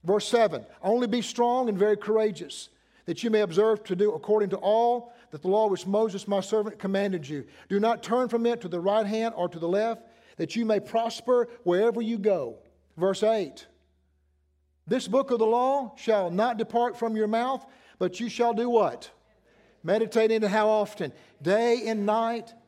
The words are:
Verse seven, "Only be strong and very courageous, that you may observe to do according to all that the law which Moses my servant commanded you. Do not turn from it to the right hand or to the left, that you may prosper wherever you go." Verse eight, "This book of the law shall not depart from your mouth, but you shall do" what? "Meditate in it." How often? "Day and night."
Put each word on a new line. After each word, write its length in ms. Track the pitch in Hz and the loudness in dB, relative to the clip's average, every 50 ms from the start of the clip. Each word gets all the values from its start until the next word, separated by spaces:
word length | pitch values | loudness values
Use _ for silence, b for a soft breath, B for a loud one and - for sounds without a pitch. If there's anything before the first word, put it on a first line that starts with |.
Verse 240 | - 165 196 208 196 | 0 2 0 0 2
seven, 380 | - 247 233 226 196 160 120 107 B B B | 2 2 2 2 2 0 -6 -10 B B B
"Only 240 | - 190 226 247 247 | -2 0 0 0 0
be 140 | 214 226 247 | 0 -2 -2
strong 480 | 208 - - - 240 240 240 254 262 226 | -4 -6 -2 0 0 2 2 0 0 -2
and 80 | 202 | 0
very 200 | 180 202 214 208 | 2 2 2 2
courageous, 760 | 202 208 202 220 220 220 220 190 - 127 - - - - - b b b b b b b | 0 -2 0 0 2 2 0 -2 -6 -14 -14 -14 -16 -16 -18 b b b b b b b
that 180 | - 170 - | -8 -8 -4
you 60 | - 233 | -2 0
may 140 | 220 214 | 2 2
observe 420 | 208 185 160 190 214 220 220 208 - | 2 2 2 2 4 4 2 0 -2
to 100 | - 190 | -6 0
do 180 | 175 208 208 | 0 2 0
according 360 | 160 151 - - 214 214 208 185 | 0 -2 0 0 2 2 2 0
to 80 | 196 | -4
all 560 | 190 - 196 214 226 233 240 240 240 240 B B B B B | -2 0 2 2 4 2 2 0 -2 -4 B B B B B
that 120 | - 147 | -18 -6
the 60 | - 185 | -2 0
law 200 | 196 214 220 208 | 2 2 2 2
which 180 | 190 170 - | 0 -2 -2
Moses 400 | 190 196 208 226 220 185 196 - | -2 0 0 0 0 -2 -8 -4
my 140 | 202 202 196 | -2 -2 -2
servant 380 | 185 - 220 214 208 220 214 - | 0 0 0 0 0 -2 -8 -8
commanded 500 | - 190 190 196 202 202 185 170 147 131 | -4 -2 0 0 0 0 -2 -4 -6 -8
you. 160 | 151 143 123 B B B B B | -10 -10 -10 B B B B B
Do 100 | 190 202 | 0 2
not 240 | 208 226 233 214 | 2 2 0 0
turn 280 | - 185 226 247 254 - | -2 -2 0 0 0 0
from 160 | 233 233 233 | -2 0 0
it 160 | 233 240 233 | 0 -2 -2
to 60 | 240 175 | -6 -6
the 120 | 170 175 | -6 -2
right 240 | 170 196 202 220 214 | 0 2 2 2 2
hand 300 | 202 220 220 226 226 - | 0 -2 -2 -2 -4 -2
or 100 | - 175 170 | -4 -4 -4
to 80 | 175 165 | -4 -6
the 100 | 165 170 | -4 -2
left, 340 | 180 202 220 233 226 226 - b b b b b b b | 0 0 0 -2 -4 -6 -12 b b b b b b b
that 180 | 165 156 - | -8 -4 -2
you 80 | 226 233 | -2 0
may 160 | 220 214 196 | 0 0 0
prosper 680 | 208 - - 226 233 226 226 - - 247 247 240 233 233 B B - | -2 -2 -2 0 0 0 -6 -6 0 2 2 2 2 -2 B B 0
wherever 360 | 180 175 185 214 240 208 233 | 2 2 4 4 2 2 0
you 160 | 226 220 233 | -2 -2 -2
go." 440 | 208 196 214 190 165 131 117 113 - _ _ _ _ _ _ _ | 0 2 2 2 2 -2 -8 -10 -14 _ _ _ _ _ _ _
Verse 260 | 160 175 196 190 - | 0 0 0 2 2
eight, 440 | 214 214 226 214 185 139 - - - _ _ _ _ _ _ _ _ _ _ _ _ _ _ _ _ _ _ _ _ _ _ _ _ | 2 2 2 2 0 -4 -8 -18 -20 _ _ _ _ _ _ _ _ _ _ _ _ _ _ _ _ _ _ _ _ _ _ _ _
"This 200 | 156 208 262 - | -2 -2 -2 -2
book 240 | 190 202 269 269 269 | 0 0 0 2 0
of 80 | 247 233 | 0 2
the 60 | 220 | 2
law 500 | 220 233 240 247 262 277 285 262 220 - | 2 2 2 2 2 0 -2 -4 -6 -14
shall 340 | - - 226 220 202 185 175 | -8 -2 0 2 2 0 0
not 260 | 175 185 220 254 240 | 0 0 0 0 0
depart 400 | 208 226 214 - 233 240 247 202 | -2 -6 -2 0 0 0 0 -2
from 180 | - 233 226 220 | -4 -4 -4 -2
your 140 | 214 214 208 | -2 -2 0
mouth, 380 | 220 226 240 254 269 - - B B B B B B B | 0 0 0 -2 -4 -6 -8 B B B B B B B
but 220 | 185 175 180 - | -4 -4 -2 -6
you 100 | 233 226 | -8 -8
shall 240 | - - 240 233 226 | -2 0 0 0 2
do" 160 | 214 240 247 | 0 0 2
what? 400 | 233 226 196 147 117 - - - - _ _ _ _ _ b b b b b b b b | 4 4 4 2 -2 -6 -16 -20 -20 _ _ _ _ _ b b b b b b b b
"Meditate 480 | - 160 190 220 226 - - 233 220 220 | -2 0 2 2 2 2 2 2 4 4
in 120 | 226 220 | 4 2
it." 80 | 220 196 | 2 2
How 160 | 196 220 214 214 | 2 2 4 4
often? 420 | 214 214 202 - - - 175 135 B B B B B B | 2 2 0 -2 -4 -8 -8 -8 B B B B B B
"Day 440 | 139 165 196 220 233 240 233 247 226 226 | 0 2 2 4 4 2 2 0 0 -4
and 180 | 226 214 202 | -2 0 0
night." 480 | 208 214 226 226 226 233 226 226 - - - _ | 0 2 0 0 -2 -4 -6 -8 -12 -20 -20 _